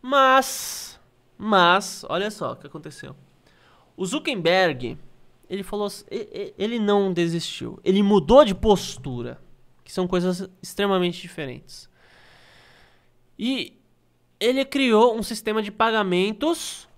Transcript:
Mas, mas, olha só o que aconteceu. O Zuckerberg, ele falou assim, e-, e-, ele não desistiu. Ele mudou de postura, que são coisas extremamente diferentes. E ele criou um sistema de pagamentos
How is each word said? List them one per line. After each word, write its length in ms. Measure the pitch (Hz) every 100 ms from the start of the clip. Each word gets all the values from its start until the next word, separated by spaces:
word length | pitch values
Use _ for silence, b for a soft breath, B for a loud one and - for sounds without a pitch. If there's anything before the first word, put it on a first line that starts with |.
Mas, 1000 | 247 277 269 262 262 - - - - - _ _ _ _
mas, 640 | 214 202 175 185 202 - -
olha 220 | 165 202
só 220 | 214 139
o 40 | 120
que 100 | -
aconteceu. 480 | 156 151 143 - 135 _ _ b b b b b -
O 80 |
Zuckerberg, 920 | 185 214 208 240 165 185 185 135 123 - - - - _ _
ele 140 | 196
falou 240 | 190 208 208
assim, 180 | 196 -
e-, 180 | 233 220
e-, 220 | - 202 -
ele 220 | 214 233
não 320 | 208 202 196
desistiu. 680 | 175 170 165 - - 117 -
Ele 180 | - 190
mudou 420 | 202 202 147 247
de 100 | 269
postura, 880 | 190 220 196 - - 147 123 120 120 - - - _
que 80 | _
são 160 | - 180
coisas 420 | 185 180 180 190 _
extremamente 600 | - - 202 190 180 175
diferentes. 680 | 170 - 143 123 - - - b b b b b b b b b b b b _ _ _
E 400 | 214 262 151 _ _ _ _ _ _ _
ele 240 | 220 262
criou 520 | 269 277 269 214 240 226
um 60 |
sistema 400 | 208 220 - 214
de 80 | 208
pagamentos 1160 | 214 - 220 202 180 190 214 302 339 - - -